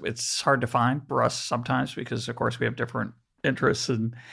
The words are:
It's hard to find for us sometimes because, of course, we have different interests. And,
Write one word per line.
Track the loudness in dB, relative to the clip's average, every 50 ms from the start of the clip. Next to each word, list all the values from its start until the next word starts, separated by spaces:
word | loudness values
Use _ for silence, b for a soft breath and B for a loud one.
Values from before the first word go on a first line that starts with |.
| -6
It's | -6 -6 -4 -4 -4 -2 0
hard | 4 4 4 4
to | 2 2
find | 2 4 4 4 2 0 -2 -2
for | 0 2 2
us | 2 2 0
sometimes | -4 -2 -2 -2 0 0 0 0 0 -2 -4
because, | -8 -6 -4 -4 -4 -4 -4
of | -4 0
course, | 0 -2 0 0
we | -2
have | -2 0 -2
different | -4 -4 -2 -4 -4 -4 -6 _ _ _ _ _ -2
interests. | -2 0 2 4 2 2 2 0 0
And, | 0 0 0 -2 -4 B B B